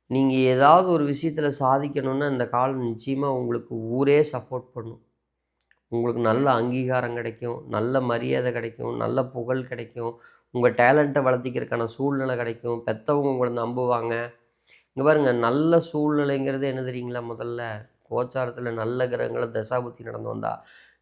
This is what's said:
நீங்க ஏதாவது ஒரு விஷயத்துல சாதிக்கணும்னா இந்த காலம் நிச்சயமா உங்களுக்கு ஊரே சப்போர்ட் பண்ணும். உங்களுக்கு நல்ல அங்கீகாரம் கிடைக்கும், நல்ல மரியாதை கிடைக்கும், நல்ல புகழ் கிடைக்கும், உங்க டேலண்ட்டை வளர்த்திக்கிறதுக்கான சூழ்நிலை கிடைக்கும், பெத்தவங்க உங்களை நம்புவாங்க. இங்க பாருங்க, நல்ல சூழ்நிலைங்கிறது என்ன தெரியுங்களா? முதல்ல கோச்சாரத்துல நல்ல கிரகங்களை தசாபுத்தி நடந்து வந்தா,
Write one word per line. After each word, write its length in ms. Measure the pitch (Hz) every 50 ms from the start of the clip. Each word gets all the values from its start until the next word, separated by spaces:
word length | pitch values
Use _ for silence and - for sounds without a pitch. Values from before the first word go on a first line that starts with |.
| _
நீங்க 280 | - 123 135 135 135 131
ஏதாவது 560 | 131 131 131 127 127 139 147 165 185 185 180
ஒரு 160 | 170 151 147
விஷயத்துல 460 | 143 139 143 165 160 151 156 147 143 135 139
சாதிக்கணும்னா 720 | 135 131 135 143 147 147 147 143 131 131 131 139 147 143
இந்த 180 | 135 123 120 120
காலம் 480 | 120 123 127 135 135 131 123 117 113
நிச்சயமா 280 | 113 - 135 135 135 143
உங்களுக்கு 500 | 139 131 127 123 120 120 117 - - 120
ஊரே 520 | 113 113 113 120 131 139 139 143 151 147 151
சப்போர்ட் 400 | 135 123 - - 131 123 - _ -
பண்ணும். 280 | 120 110 113 113 - _ _ _ _ _ _ _ _ _ _ _ _ _ _ _ _ _
உங்களுக்கு 340 | - 120 117 120 120 117 123
நல்ல 300 | 117 110 110 131 139 139
அங்கீகாரம் 640 | 123 113 120 123 123 131 127 127 127 127 120 117 120
கிடைக்கும், 500 | 120 117 117 113 - 123 117 120 - -
நல்ல 340 | 123 113 107 113 123 131 131
மரியாதை 500 | 127 120 117 117 123 131 135 131 127 123
கிடைக்கும், 460 | 117 120 117 113 113 - 120 117 120
நல்ல 260 | 113 113 117 123 135 123
புகழ் 440 | 123 131 123 117 123 127 131 123
கிடைக்கும், 520 | - 127 120 117 - - 120 117 117 - - - - _ _ _ _
உங்க 180 | - 123 123 117
டேலண்ட்டை 540 | 117 123 120 127 143 151 147 143 135 147 127
வளர்த்திக்கிறதுக்கான 640 | 131 127 123 123 131 123 127 123 - 120 117 117
சூழ்நிலை 500 | 113 - - 135 143 139 135 131 127 127
கிடைக்கும், 480 | 120 120 117 113 - - 120 117 117 -
பெத்தவங்க 260 | 110 107 110 - 151
உங்களை 520 | 147 147 139 139 135 127 127 120 120 117 117
நம்புவாங்க. 720 | 120 123 127 127 123 123 117 113 117 117 117 120 120 - _ _ _ _ _ _ _ _ _ _ _ -
இங்க 160 | 131 139 151
பாருங்க, 220 | 156 151 139 127
நல்ல 520 | 120 120 117 117 127 147 160 165 170 170 165 - -
சூழ்நிலைங்கிறது 680 | 151 147 151 151 147 143 139 139 135 135 139 135 135
என்ன 200 | 139 135 131 131
தெரியுங்களா? 420 | 131 127 123 123 123 120 123 123 120
முதல்ல 640 | 117 117 120 120 120 120 120 117 117 107 107 113 _ _ _ _ -
கோச்சாரத்துல 640 | 113 117 123 123 - 131 127 120 120 123 123 120 117
நல்ல 340 | 113 110 117 123 127 127
கிரகங்களை 440 | 123 120 123 120 117 117 120 123 113
தசாபுத்தி 520 | 113 113 107 - 127 123 120 120 - - 113
நடந்து 260 | 113 113 110 110 110
வந்தா, 360 | 110 110 110 113 113 - - - - - - _ _ _